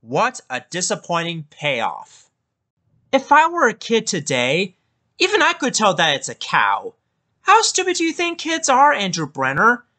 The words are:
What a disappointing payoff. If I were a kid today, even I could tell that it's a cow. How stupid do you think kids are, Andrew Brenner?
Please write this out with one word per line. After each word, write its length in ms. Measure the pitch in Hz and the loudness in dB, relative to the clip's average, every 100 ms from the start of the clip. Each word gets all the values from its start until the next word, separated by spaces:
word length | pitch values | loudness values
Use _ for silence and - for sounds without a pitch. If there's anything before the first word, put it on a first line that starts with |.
What 400 | 113 143 226 240 _ | -4 -2 -2 -4 _
a 120 | 127 - | -10 -8
disappointing 760 | 170 180 202 - 170 170 170 147 | -8 -4 -6 -4 -4 -4 -8 -12
payoff. 800 | - 147 127 104 62 - - _ _ _ _ _ _ _ _ _ | -6 -4 -2 -4 -6 -18 -20 _ _ _ _ _ _ _ _ _
If 200 | 269 269 | -2 4
I 160 | 294 320 | 4 4
were 200 | 339 262 | 2 0
a 60 | |
kid 320 | - - 226 220 | 0 -2 -2 -2
today, 720 | 180 147 131 123 160 196 _ _ _ _ _ | -6 -2 0 0 0 -2 _ _ _ _ _
even 240 | 370 415 | 0 2
I 120 | 311 | 0
could 200 | 339 269 | 0 -4
tell 200 | - 214 180 | 0 0 2
that 200 | 165 139 | 0 0
it's 140 | - | -6
a 60 | 117 | -12
cow. 580 | - 165 104 101 98 _ _ _ _ _ | -2 0 2 0 -4 _ _ _ _ _
How 200 | - 427 | 2 4
stupid 340 | 440 - 370 349 | 4 -2 -2 -2
do 80 | |
you 80 | 330 | -4
think 260 | 311 339 339 | -2 -6 -6
kids 320 | 311 320 330 | -6 -4 0
are, 240 | 254 285 | 4 4
Andrew 320 | 285 196 170 147 | 4 -4 -4 -8
Brenner? 600 | 143 131 139 220 240 _ | -4 -2 2 2 2 _